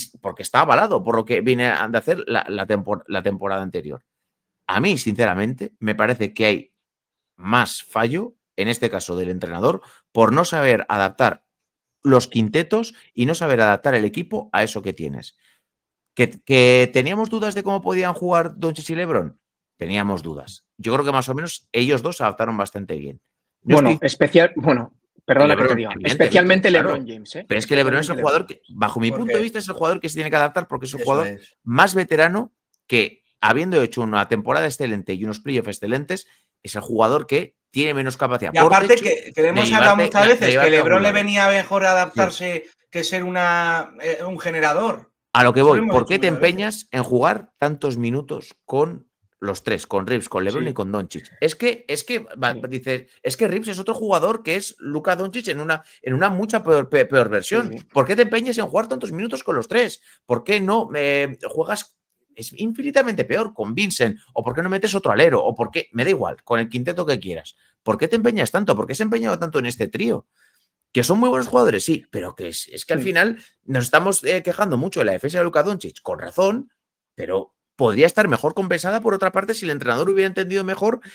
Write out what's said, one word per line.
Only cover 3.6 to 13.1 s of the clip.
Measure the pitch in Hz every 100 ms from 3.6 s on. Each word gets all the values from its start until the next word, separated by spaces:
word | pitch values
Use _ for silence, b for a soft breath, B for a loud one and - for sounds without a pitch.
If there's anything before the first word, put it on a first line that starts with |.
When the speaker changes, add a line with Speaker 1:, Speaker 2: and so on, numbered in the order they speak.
Speaker 1:
anterior. | 95 90 76 67 _ _ _ _ _ _ -
A | 95
mí, | 180 156
sinceramente, | - 110 110 92 110 131 208 -
me | 107 107
parece | 110 117 104
que | - 107
hay | 101 - _ _ _ _ _ _ _
más | 92 123 107 -
fallo, | - 110 117 160 240 _ _ -
en | 107
este | 117 113
caso | 95 - 90
del | 90
entrenador, | 92 87 85 120 185 b b b
por | 113 110
no | 139 170
saber | 160 135 110 -
adaptar | 104 98 - 117 - _ _ _ _ _ _
los | 139 127 -
quintetos | 117 110 151 170 220 226 b b